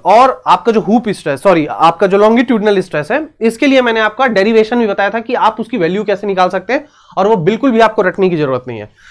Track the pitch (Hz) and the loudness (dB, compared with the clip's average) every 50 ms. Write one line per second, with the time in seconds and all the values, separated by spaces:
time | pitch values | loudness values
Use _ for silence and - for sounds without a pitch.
0 | - 175 202 233 269 262 - - _ - 233 247 - 233 214 220 160 180 220 247 | 0 2 4 4 4 4 0 -2 _ 0 0 2 2 0 -2 0 0 0 0 0
1 | 240 214 180 - - 156 139 135 - 196 180 165 147 139 107 101 151 170 - - | 0 -4 -6 -6 -4 -6 -6 0 2 2 2 2 0 -2 -2 2 2 2 2 2
2 | 214 185 190 202 208 220 226 240 247 233 240 214 202 214 208 185 - - - 151 | 0 0 2 2 4 4 4 2 2 0 0 0 0 0 0 0 -2 -4 -6 -6
3 | 147 - 240 302 320 302 _ _ 214 226 226 - 294 277 269 262 247 233 226 226 | -4 -4 -4 -4 -4 -8 _ _ -2 -2 0 0 0 2 2 2 2 2 0 0
4 | 220 214 214 - 269 262 220 190 196 226 226 220 214 - 240 240 226 202 196 202 | -2 -2 0 -2 -2 0 0 0 0 2 2 2 2 2 0 -2 0 -2 -2 -2
5 | 202 202 208 233 226 - 240 - 180 220 220 - 220 - 254 214 165 165 180 208 | -2 -2 -4 -6 -6 -6 -2 0 0 0 -2 -2 -8 -6 -4 -2 -2 -2 -2 -4
6 | 214 208 196 190 214 202 196 185 180 180 196 185 185 - 247 294 294 - _ _ | -2 -2 -4 -4 -4 -4 -2 0 0 0 -2 -6 -4 -4 -4 -4 -6 -10 _ _
7 | _ _ - 180 190 214 226 185 151 185 226 220 277 269 226 226 226 214 220 220 | _ _ -4 -2 0 0 0 0 0 -2 -2 0 0 0 2 2 2 2 2 0
8 | 190 185 185 202 190 185 175 156 151 131 131 123 - 127 113 104 104 - _ _ | -2 -2 0 0 0 0 0 -2 -2 -2 -4 -4 -6 -8 -10 -12 -12 -14 _ _
9 | _ - | _ -20